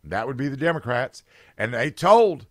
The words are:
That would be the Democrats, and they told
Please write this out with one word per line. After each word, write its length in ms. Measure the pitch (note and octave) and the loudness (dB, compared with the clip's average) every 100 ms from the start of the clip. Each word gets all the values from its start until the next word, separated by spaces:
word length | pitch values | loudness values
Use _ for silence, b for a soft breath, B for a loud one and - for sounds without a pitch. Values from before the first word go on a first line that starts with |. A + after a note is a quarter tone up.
That 240 | D2+ F#2 A#2 | -6 -6 -6
would 120 | C3 | -6
be 100 | C#3 | -6
the 80 | C3+ | -2
Democrats, 640 | E3 D#3+ A#2+ B2 B2+ - b b b - | -2 -2 -4 -4 -4 -10 b b b -6
and 160 | A2 | -4
they 160 | A#2+ C#3+ | -2 -4
told 560 | - E3+ A3+ G#3+ D3+ - | -2 4 6 6 0 -14